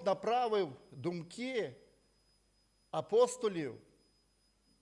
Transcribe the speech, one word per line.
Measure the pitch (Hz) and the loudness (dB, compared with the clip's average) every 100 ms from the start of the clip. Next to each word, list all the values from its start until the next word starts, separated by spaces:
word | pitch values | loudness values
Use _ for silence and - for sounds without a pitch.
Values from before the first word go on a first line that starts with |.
направив | 185 - 214 247 240 208 160 127 - | 0 0 2 2 2 2 2 -4 -16
думки | 151 160 175 165 - 254 247 147 120 - _ _ _ _ _ _ _ _ _ _ | -6 -4 -4 -8 -6 -4 -2 -4 -6 -20 _ _ _ _ _ _ _ _ _ _
апостолів, | 160 - 220 247 - 214 175 139 110 - _ _ _ _ _ _ _ _ _ | -6 2 4 4 2 -2 -2 -4 -8 -18 _ _ _ _ _ _ _ _ _